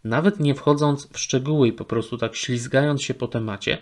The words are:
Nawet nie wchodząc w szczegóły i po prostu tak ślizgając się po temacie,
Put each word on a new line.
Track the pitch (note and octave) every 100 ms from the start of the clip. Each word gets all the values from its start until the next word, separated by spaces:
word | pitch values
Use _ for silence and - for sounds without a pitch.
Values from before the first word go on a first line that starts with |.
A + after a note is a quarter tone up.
Nawet | A2 A#2+ F#3+ G3+
nie | D3 C3+
wchodząc | - D3 D3+ C#3+ -
w | -
szczegóły | - C3 C3+ D3+ A#2+
i |
po | G#2+ G#2
prostu | A2+ A2 A#2
tak | A2+ -
ślizgając | - A#2+ A#2+ C3+ D3 C#3+
się | -
po | B2+ A#2+
temacie, | A#2 A2 G2+ - D#3